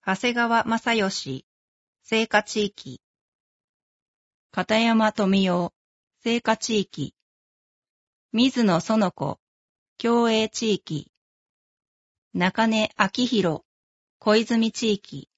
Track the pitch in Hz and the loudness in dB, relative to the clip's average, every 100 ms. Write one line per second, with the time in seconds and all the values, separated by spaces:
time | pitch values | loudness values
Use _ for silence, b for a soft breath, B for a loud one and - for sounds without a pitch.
0 | - 190 247 240 233 233 220 226 - 226 | -4 -2 -2 -2 0 0 0 -2 0 0
1 | 196 - - 131 _ _ _ _ _ _ | 0 -4 -10 -12 _ _ _ _ _ _
2 | - 220 226 208 - 220 202 - - 123 | -4 -2 2 0 -2 -4 -4 -6 -18 -18
3 | _ _ _ _ _ _ _ _ _ _ | _ _ _ _ _ _ _ _ _ _
4 | _ _ _ _ _ - 185 220 233 226 | _ _ _ _ _ -8 -2 2 4 4
5 | 214 220 196 196 190 175 175 _ _ _ | 2 2 2 4 2 0 -2 _ _ _
6 | _ _ 233 233 226 220 - 220 190 - | _ _ -4 -2 0 -2 0 -2 -2 -8
7 | 135 _ _ _ _ _ _ _ _ _ | -10 _ _ _ _ _ _ _ _ _
8 | _ _ _ 220 262 254 214 170 - 220 | _ _ _ 0 0 2 2 2 0 0
9 | 185 - 147 - _ _ _ _ _ _ | 0 -2 -8 -8 _ _ _ _ _ _
10 | 233 233 233 220 220 - 220 196 - 151 | 0 2 2 2 -2 -2 -2 -2 -2 -8
11 | - _ _ _ _ _ _ _ _ _ | -8 _ _ _ _ _ _ _ _ _
12 | _ _ _ 180 180 - 226 220 214 - | _ _ _ -2 -2 0 0 0 -2 -2
13 | 196 - 247 220 185 151 _ _ _ _ | -4 -2 0 0 0 -2 _ _ _ _
14 | _ _ 220 214 220 233 220 - 226 202 | _ _ 2 2 2 0 0 -2 -2 -2
15 | - 139 - | -6 -16 -16